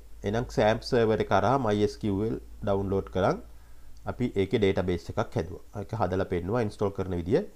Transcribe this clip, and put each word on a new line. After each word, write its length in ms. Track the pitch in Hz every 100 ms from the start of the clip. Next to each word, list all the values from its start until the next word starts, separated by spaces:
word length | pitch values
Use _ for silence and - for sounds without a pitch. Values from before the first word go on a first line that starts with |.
| - -
එහෙනම් 200 | 104 110
ක්සැම්ප් 380 | - - 107 113
සර්වර් 380 | - 123 110 107
එක 80 | 104
කරා 300 | 101 101 135
මයි 240 | 117 104
එස් 140 | 104 -
කියූ 260 | 110 95
එල් 120 | 110 127 - -
ඩවුන්ලෝඩ් 460 | 101 98 98 98 -
කරන් 280 | 92 104 196 - - - - - - 107
අපි 260 | - 123 98
ඒකේ 220 | 95 120
ඩේටාබේස් 520 | 98 95 92 87 -
එකක් 240 | - 113
හැදුවා. 300 | 113 85 85 - 110
ඒක 120 | 98
හදලා 320 | 107 92 95
පෙන්නුවා, 360 | 92 90 87 123
ඉන්ස්ටෝල් 300 | 104 - 101
කරන 260 | - 90 87
විදිය 240 | 85 143 208